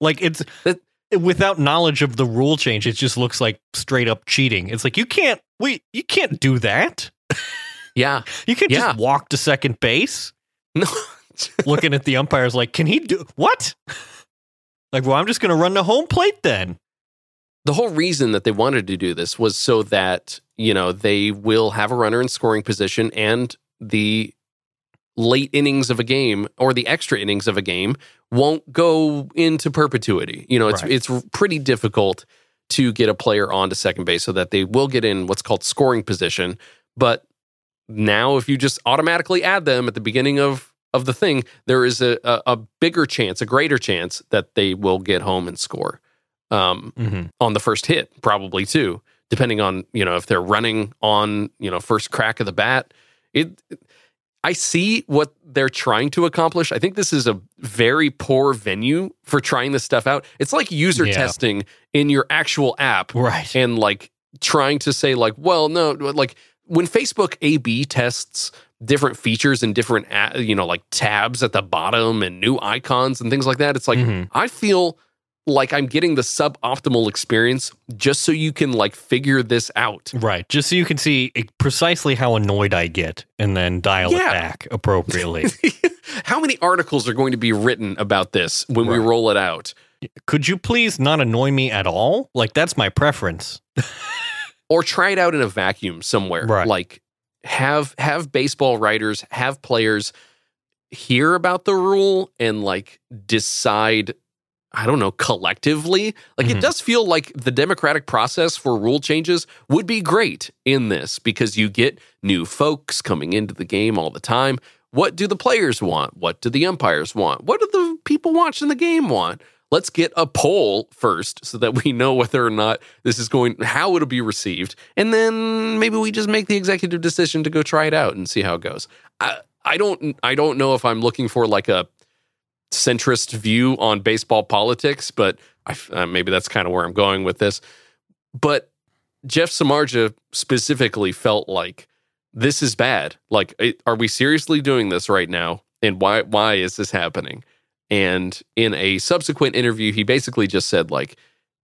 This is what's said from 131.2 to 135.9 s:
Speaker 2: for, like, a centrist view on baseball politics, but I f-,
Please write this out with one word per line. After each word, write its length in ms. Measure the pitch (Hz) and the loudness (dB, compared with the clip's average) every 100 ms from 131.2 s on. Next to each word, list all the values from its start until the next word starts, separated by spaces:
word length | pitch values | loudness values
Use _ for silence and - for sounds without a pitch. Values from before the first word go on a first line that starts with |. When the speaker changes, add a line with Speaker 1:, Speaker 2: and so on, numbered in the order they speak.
| 120 | -2
Speaker 2:
for, 220 | - 113 | 0 0
like, 200 | 101 - | 0 0
a 200 | 92 90 _ _ _ _ _ _ _ _ | 0 -2 _ _ _ _ _ _ _ _
centrist 600 | - - 120 - 123 - | -2 0 0 2 0 -2
view 440 | 110 107 113 127 131 | -6 0 2 2 2
on 220 | 110 104 | 2 2
baseball 440 | 98 110 - 110 | 2 0 2 0
politics, 640 | 107 107 110 123 147 139 - | 2 0 0 0 -2 -2 -4
but 280 | - 98 - _ _ - | 0 0 0 _ _ -14
I 60 | |
f-, 200 | - - | -12 -8